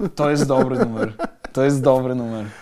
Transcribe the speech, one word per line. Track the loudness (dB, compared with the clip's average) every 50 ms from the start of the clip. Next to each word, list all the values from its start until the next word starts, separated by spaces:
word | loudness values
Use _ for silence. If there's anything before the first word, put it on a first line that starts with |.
| -6 -6 -4
to | -2 0 2
jest | 2 2 2
dobry | 2 4 4 2 2 2 0
numer. | 0 0 0 -2 -4 -6 -6 -8 -10 -10 -10 _ -18 -6 -2
To | 0 2
jest | 2 2 2 4
dobry | 4 4 4 2 -2 -4
numer. | -4 -4 -6 -6 -8 -8 -10 -12 -16